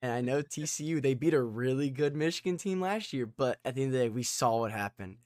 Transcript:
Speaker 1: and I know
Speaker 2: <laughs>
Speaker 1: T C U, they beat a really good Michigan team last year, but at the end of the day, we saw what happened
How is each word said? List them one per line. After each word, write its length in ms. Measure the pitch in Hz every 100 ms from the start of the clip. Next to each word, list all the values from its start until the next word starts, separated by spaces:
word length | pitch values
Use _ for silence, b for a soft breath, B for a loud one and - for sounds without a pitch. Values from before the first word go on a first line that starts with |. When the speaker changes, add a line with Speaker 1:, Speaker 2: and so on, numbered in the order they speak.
Speaker 1:
and 100 | 127
I 80 | 120
know 220 | 123 143
Speaker 2:
<laughs> 0 |
Speaker 1:
T 240 | 147 - 151
C 180 | -
U, 160 | 151 160
they 140 | 135
beat 200 | 127 156
a 80 | 156
really 480 | 120 110 127 135 143
good 240 | 131 147 147
Michigan 400 | 160 170 185 175
team 240 | 196 185
last 320 | 185 214 208
year, 140 | 139 113
but 320 | - 131 -
at 100 | 127
the 80 | 127
end 120 | 135
of 40 | 131
the 60 | 120
day, 20 |
we 120 | 117
saw 380 | 117 - 123 113
what 120 | 110
happened 460 | 107 101 - 95 104